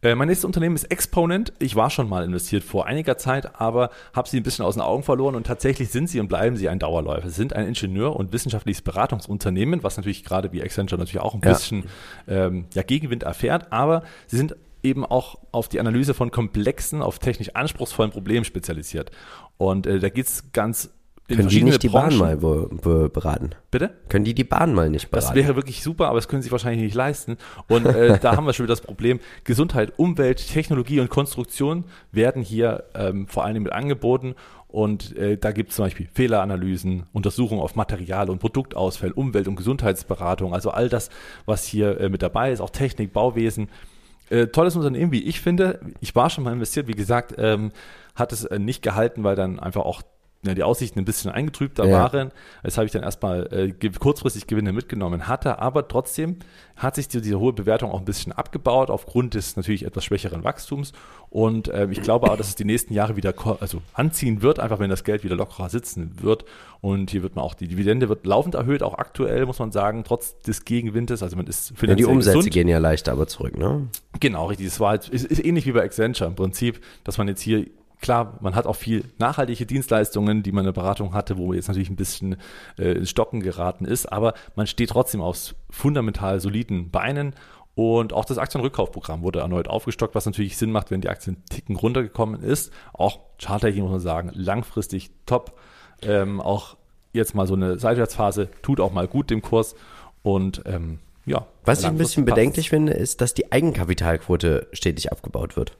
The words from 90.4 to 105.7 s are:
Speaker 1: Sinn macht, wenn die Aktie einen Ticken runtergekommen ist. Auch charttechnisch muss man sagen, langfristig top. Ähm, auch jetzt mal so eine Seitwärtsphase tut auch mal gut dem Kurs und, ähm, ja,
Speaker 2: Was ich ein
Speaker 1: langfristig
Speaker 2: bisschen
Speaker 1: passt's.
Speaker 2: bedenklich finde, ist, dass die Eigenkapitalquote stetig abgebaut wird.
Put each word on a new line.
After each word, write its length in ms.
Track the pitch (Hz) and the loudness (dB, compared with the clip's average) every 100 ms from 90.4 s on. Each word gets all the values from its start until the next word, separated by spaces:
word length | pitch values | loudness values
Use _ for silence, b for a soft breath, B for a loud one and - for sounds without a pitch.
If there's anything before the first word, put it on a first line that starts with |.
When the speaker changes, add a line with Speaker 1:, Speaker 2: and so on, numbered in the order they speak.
| 101 - | -4 -2
Speaker 1:
Sinn 140 | 110 | -2
macht, 180 | 110 98 | -2 -2
wenn 100 | 95 | -4
die 80 | 90 | -4
Aktie 240 | - - | -6 -6
einen 100 | 92 - | -10 -8
Ticken 300 | - - 95 | -10 -6 -2
runtergekommen 640 | 110 127 117 - 110 110 | 0 0 -2 -2 -2 -2
ist. 300 | 101 151 - B B | -2 -2 -2 B B
Auch 260 | - 98 - - - | -2 0 0 -16 -16
charttechnisch 420 | - 101 113 101 | -6 0 0 0
muss 80 | 95 | -2
man 80 | 95 | -2
sagen, 320 | 90 82 87 | -2 -2 -4
langfristig 800 | - 90 104 117 - 101 95 - - - | -6 -2 -2 -4 -6 -4 -6 -8 -20 -2
top. 300 | 127 - - b b b b | -2 -2 -20 b b b b
Ähm, 360 | 104 104 98 98 | 0 2 2 -2
auch 360 | - 101 - - _ _ _ | -2 -2 -4 -20 _ _ _
jetzt 200 | 113 110 104 | -2 0 0
mal 100 | 95 | 2
so 60 | 95 | 2
eine 220 | 92 90 | 2 2
Seitwärtsphase 680 | 120 120 113 - 104 95 95 - | 2 2 0 2 0 2 -4 -4
tut 160 | - 139 | -2 2
auch 120 | 92 | 2
mal 140 | 92 90 | 2 0
gut 220 | 139 139 | 0 0
dem 100 | 110 | -2
Kurs 340 | - 113 110 - B B B - | 2 2 2 -6 B B B -6
und, 380 | 104 98 95 - - | 0 2 0 -4 -6
ähm, 340 | 90 82 80 - - - | -6 -6 -10 -14 -14 -4
ja, 220 | 139 - _ - | -4 -4 _ 0
Speaker 2:
Was 140 | 143 | 2
ich 60 | 190 | 2
ein 40 | |
Speaker 1:
langfristig 40 | 156 | 0
Speaker 2:
bisschen 280 | 165 - 123 | 0 2 4
Speaker 1:
passt's. 100 | 113 | 6
Speaker 2:
bedenklich 340 | 123 147 160 | 4 2 0
finde, 240 | 156 151 | 2 2
ist, 280 | - 127 - | 2 -2 0
dass 120 | 123 | -2
die 180 | - - | 0 0
Eigenkapitalquote 1160 | 127 165 - 87 90 85 82 - 87 85 73 - | 2 2 0 -2 0 0 0 0 2 4 2 -2
stetig 400 | - 92 76 - | -4 -2 -2 -4
abgebaut 440 | - - - - - | -6 -6 -6 -4 -4
wird. 180 | - | -6